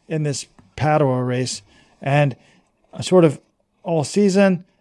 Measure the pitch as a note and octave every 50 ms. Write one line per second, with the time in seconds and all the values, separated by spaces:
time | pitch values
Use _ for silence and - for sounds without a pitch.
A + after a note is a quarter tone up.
0 | _ - D#3+ D#3 D3+ D3 C3+ - - - _ - _ _ _ - - D3+ D3+ D3+
1 | D3 C3 B2+ B2+ B2 B2+ B2 B2+ B2+ - - - - _ _ _ _ _ _ _
2 | - C#3 C#3 D3 D3 C#3 A2+ - _ _ _ _ _ _ _ _ _ _ - -
3 | A2+ - F#3 F#3 E3 D#3 C3+ - _ _ _ _ _ _ _ _ - E3+ E3+ D#3+
4 | C#3 - - G3+ G#3 G3 F3+ G3+ G3+ G3 F#3 F3+ - _ _ _